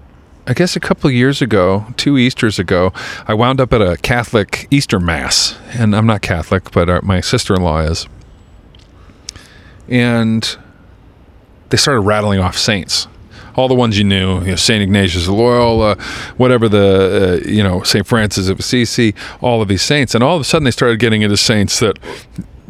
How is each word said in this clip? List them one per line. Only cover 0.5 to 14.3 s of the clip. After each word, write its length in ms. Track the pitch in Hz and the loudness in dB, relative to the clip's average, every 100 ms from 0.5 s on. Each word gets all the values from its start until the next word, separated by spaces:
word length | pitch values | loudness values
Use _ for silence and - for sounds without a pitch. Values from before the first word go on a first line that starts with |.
guess 240 | 127 180 180 | -2 -2 -2
a 20 | |
couple 300 | - 190 151 | -4 -2 0
of 40 | |
years 280 | 123 131 143 | 2 2 0
ago, 440 | 127 104 90 98 107 - | 0 2 2 0 -4 -6
two 200 | 139 135 | 0 2
Easters 400 | 123 - 113 104 | 2 0 -2 -2
ago, 360 | 87 90 92 - - - - | -2 0 0 -2 -12 -10 -4
I 60 | |
wound 260 | 110 123 131 | 0 0 0
up 140 | 123 | 2
at 80 | 117 | 2
a 160 | 92 85 | 2 0
Catholic 680 | - 120 113 113 98 - - | -2 -2 0 -2 -2 -6 -2
Easter 300 | 143 - 101 | 0 0 0
Mass. 560 | 85 78 - - - - - | 0 -2 -2 -2 -4 -8 -10
And 200 | 123 107 | -2 0
I'm 120 | 104 113 | 2 2
not 160 | 104 | 0
Catholic, 500 | - 87 - 95 - | -2 -4 -2 -4 -2
but 180 | - 85 | 0 2
our, 120 | 87 | 0
my 180 | 98 92 | 0 -2
sister-in-law 600 | - 123 - 92 87 78 | 0 -2 0 0 0 0
is. 260 | 78 82 - - - - - - - - - - - - - - - - - - - | -2 -4 -8 -18 -20 -20 -20 -20 -20 -20 -20 -20 -20 -20 -18 -18 -20 -20 -20 -18 -2
And 680 | 123 120 117 113 113 - - - - - - - - - - - - - | 0 2 2 0 0 -4 -10 -16 -20 -20 -20 -20 -20 -20 -20 -20 -20 -4
they 80 | 113 | -2
started 240 | 156 123 | 0 0
rattling 380 | 98 107 104 95 | 0 0 0 0
off 180 | 90 - | -2 -2
saints. 500 | - 101 - - - - - - - - | -2 -2 -4 -6 -8 -14 -20 -20 -8 -2
All 120 | 131 | 0
the 60 | 127 | 2
ones 220 | 117 101 | 2 2
you 60 | |
knew, 360 | 101 98 92 | 2 2 0